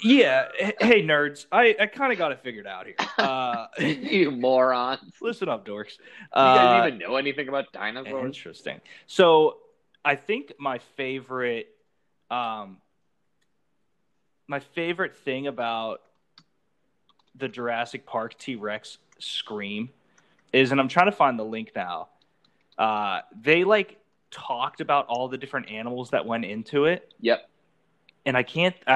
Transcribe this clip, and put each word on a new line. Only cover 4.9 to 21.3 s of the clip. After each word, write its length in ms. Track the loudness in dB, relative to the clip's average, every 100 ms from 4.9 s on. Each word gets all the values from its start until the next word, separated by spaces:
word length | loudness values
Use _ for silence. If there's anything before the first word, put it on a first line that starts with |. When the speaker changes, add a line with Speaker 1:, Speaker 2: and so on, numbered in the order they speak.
| -4 -10 -8
Speaker 1:
listen 280 | -8 -4 -4
up, 160 | -4 -6
dorks. 320 | -10 -12 -16
Speaker 2:
You 60 | -20 -20 -4
guys 480 | 4 8 8 8 6
Speaker 1:
Uh, 40 | 4
Speaker 2:
even 120 | -2
know 180 | -4 -2
anything 320 | -2 -6 -4
about 240 | -4 -6
dinosaurs? 520 | -8 -8 -8 -8 -6 -6
Speaker 1:
Interesting. 540 | -8 -16 -14 -12 -12 _ -20 -8
So 520 | 4 6 8 6 0 _ _ _ _
I 120 | -2 -2
think 360 | -2 -6 -6 -8
my 200 | -8 -8 _ -10
favorite, 720 | -8 -8 -8 -6 -4 -4 -8 _ _ _ _ _ -8
um, 480 | -6 -6 -8 -12 -18 _ _ _ _ _ _ _ _ _ _ _ _ _ _ _ _ -10
my 100 | -10
favorite 540 | -8 -8 -6 -4 -6 -8
thing 300 | -6 -6 -6
about 560 | -6 -4 -4 -6 -10 _ _ _ _ _ _ _ _ _ _ _ _ _ -10
the 120 | -10
Jurassic 560 | -6 -6 -4 -4 -8
Park 320 | -8 -6 -6 -10
T-Rex 600 | -10 -8 -6 -8 -10 -20 _ -18
scream 720 | -10 -10 -8 -10 -8 -8 -10 _ _ _ _ _ _
is, 200 | 2 2
and 80 | 2
I'm 80 | 2
trying 180 | 4 2
to 60 | 4
find 220 | 0